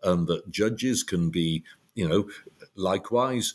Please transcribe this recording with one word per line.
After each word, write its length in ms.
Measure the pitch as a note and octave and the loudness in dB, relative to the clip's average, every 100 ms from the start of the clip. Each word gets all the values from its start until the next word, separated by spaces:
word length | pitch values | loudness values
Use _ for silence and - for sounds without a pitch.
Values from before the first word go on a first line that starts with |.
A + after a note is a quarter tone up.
and 260 | F#2 F2 E2 | 0 2 2
that 220 | E2+ - | -2 -2
judges 540 | F2+ G#2+ A2+ B2+ A#2+ | 0 0 2 0 0
can 260 | - F2+ E2 | 0 0 0
be, 340 | E2+ E2 D#2+ - - _ | 0 0 0 -4 -20 _
you 140 | - F2 | -4 0
know, 220 | F#2 G2+ - - _ - G2+ | 0 0 -10 -20 _ -20 -4
likewise 800 | F#2 F#2+ - A#2+ C3 B2+ G#2+ | 0 0 0 0 2 0 -2